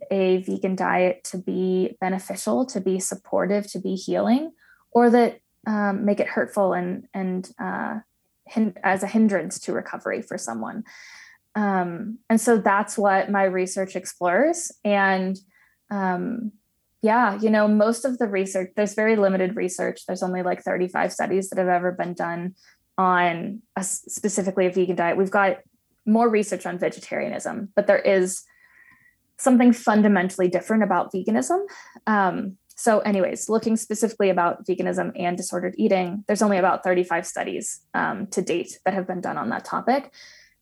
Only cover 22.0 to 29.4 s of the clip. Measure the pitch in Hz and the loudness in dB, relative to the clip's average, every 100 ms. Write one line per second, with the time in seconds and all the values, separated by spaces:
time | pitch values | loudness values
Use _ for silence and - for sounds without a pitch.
22 | 175 175 170 170 180 185 _ _ _ - | -6 -4 -6 -4 -8 -10 _ _ _ -2
23 | 185 180 175 170 170 202 - - 185 - | 2 4 2 0 -6 -10 -10 -8 -6 -8
24 | - - 208 190 190 185 185 180 180 175 | -10 -6 -4 -2 -2 2 2 2 0 0
25 | 170 170 190 208 196 - - _ _ _ | 0 0 2 2 2 0 -8 _ _ _
26 | - 220 240 214 208 180 180 175 170 - | 2 4 4 2 0 -4 -6 -4 -4 -4
27 | - 151 - - - - 202 - 202 202 | -8 -6 -6 -6 -8 -8 -4 -2 2 2
28 | - 190 185 - - _ _ _ - _ | 4 2 2 -2 -12 _ _ _ -20 _
29 | _ _ _ _ | _ _ _ _